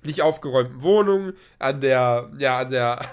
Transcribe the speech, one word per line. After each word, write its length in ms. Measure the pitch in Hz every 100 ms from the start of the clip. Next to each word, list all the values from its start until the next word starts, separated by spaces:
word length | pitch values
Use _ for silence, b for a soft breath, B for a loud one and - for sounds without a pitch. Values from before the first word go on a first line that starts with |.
nicht 180 | 147 151
aufgeräumten 600 | 160 156 147 127 123 131
Wohnung, 520 | 160 208 202 196 190 185 b -
an 200 | 135 139
der, 520 | 135 127 123 120 123 139
ja, 220 | 135 127
an 100 | 127
der 300 | 131 120 120 -